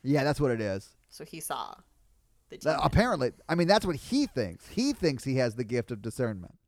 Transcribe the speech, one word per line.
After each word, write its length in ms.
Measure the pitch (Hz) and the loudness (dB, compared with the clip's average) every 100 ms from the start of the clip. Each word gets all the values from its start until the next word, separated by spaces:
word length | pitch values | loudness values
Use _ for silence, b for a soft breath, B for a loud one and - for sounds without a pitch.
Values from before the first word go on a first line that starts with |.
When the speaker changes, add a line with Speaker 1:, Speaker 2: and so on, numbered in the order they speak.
Speaker 1:
Yeah, 200 | 127 147 | 2 2
that's 180 | 135 143 | 2 2
what 80 | 143 | 0
it 80 | 117 | 0
is. 300 | 104 95 - _ _ | -2 -4 -8 _ _
Speaker 2:
So 140 | - | -20
he 160 | 156 165 | -16 -12
saw 360 | - 135 - - _ _ _ _ _ _ _ | -8 -6 -8 -12 _ _ _ _ _ _ _
the 80 | 131 | -4
Speaker 1:
That, 60 | |
Speaker 2:
demon. 160 | 143 147 | -2 2
Speaker 1:
apparently, 480 | 151 - 247 180 123 - - | 4 4 4 2 -2 -4 -2
I 60 | 170 | 2
mean, 120 | 170 | 6
that's 180 | 214 208 | 4 4
what 100 | 147 | -4
he 300 | - 262 285 | -2 0 0
thinks. 420 | - 101 85 - | -2 -4 -6 -6
He 220 | - 269 | -2 -2
thinks 300 | - 170 131 | 0 -2 0
he 120 | 135 131 | -2 0
has 200 | 120 113 | 0 -2
the 80 | |
gift 280 | 113 120 113 | -2 -2 -4
of 100 | 110 | -8
discernment. 540 | 110 - 120 98 87 - | -8 -4 -4 -4 -12 -20